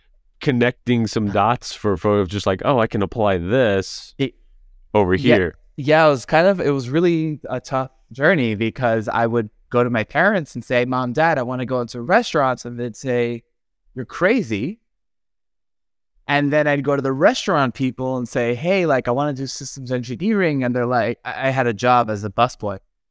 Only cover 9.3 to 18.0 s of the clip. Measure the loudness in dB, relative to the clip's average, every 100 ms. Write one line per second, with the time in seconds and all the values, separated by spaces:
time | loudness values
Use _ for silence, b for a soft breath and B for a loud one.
9.3 | 0 -2 -10 _ 0 2 0 -2 0 2
10.3 | 0 -4 -10 -2 0 0 -2 -2 0 0
11.3 | 0 -2 -6 -4 -4 -4 -8 0 0 2
12.3 | 0 0 -2 -8 -8 -8 -6 -4 -2 -2
13.3 | -4 -14 _ _ _ _ -14 -12 0 2
14.3 | 2 0 -2 -4 -8 _ _ _ _ _
15.3 | _ _ _ _ _ _ _ _ _ -2
16.3 | 0 2 2 2 0 0 0 0 2 2
17.3 | 2 0 2 0 0 -4 -2